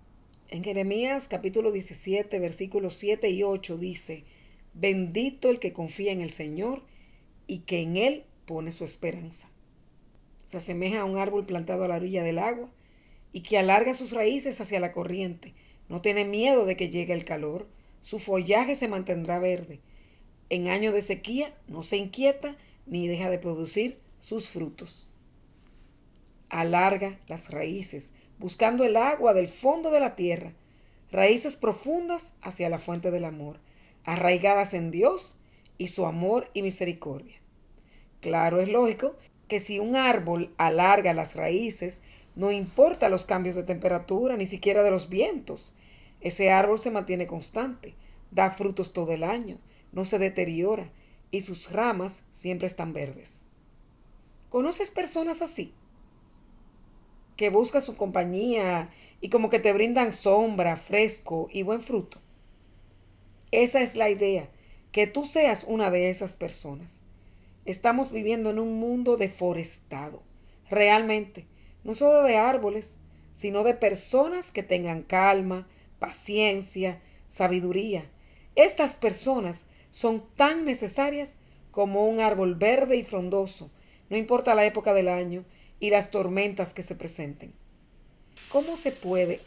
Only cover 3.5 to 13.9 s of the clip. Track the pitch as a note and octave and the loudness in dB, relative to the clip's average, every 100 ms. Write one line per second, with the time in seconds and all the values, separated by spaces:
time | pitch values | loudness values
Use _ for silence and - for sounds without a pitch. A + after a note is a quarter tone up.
3.5 | F#3+ F#3 E3 F3+ E3+ - D#3 - - - | -2 -6 -8 -8 -8 -12 -14 -18 -20 -20
4.5 | - - E3 G3 F#3+ F3 G3 C4+ C4+ B3+ | -20 -20 -4 0 0 -2 -2 -2 0 0
5.5 | A#3+ F3+ F3+ D#3+ G3 G3 F#3 E3 - D3+ | 2 -2 -6 -8 -4 -4 -2 -6 -8 -10
6.5 | D#3 A3+ C4+ - - - - _ - - | -6 -6 -6 -12 -20 -20 -20 _ -18 -12
7.5 | F3+ - F3 E3 F3+ B3+ D4 - _ - | -12 -6 -4 -2 0 0 -2 -8 _ -12
8.5 | D#3+ D#3+ E3 E3 - E3 F3 E3 - - | -10 -10 -10 -10 -8 -8 -8 -12 -18 -20
9.5 | _ _ _ _ _ - _ _ - - | _ _ _ _ _ -20 _ _ -20 -16
10.5 | F3+ F3+ F3 F#3 G#3+ F#3+ F#3+ G3 G3+ G3 | -10 -8 -4 -2 -2 -2 -2 -2 -2 -2
11.5 | F3 E3 F#3 F#3 E3+ F3+ F#3 E3 E3 G#3+ | -6 -4 -2 -2 -2 -2 -2 -2 -2 -2
12.5 | A#3+ B3 - _ _ _ - - F#3 - | -4 -8 -16 _ _ _ -20 -18 -16 0
13.5 | G#3 F#3+ G3+ B3 | 2 6 4 4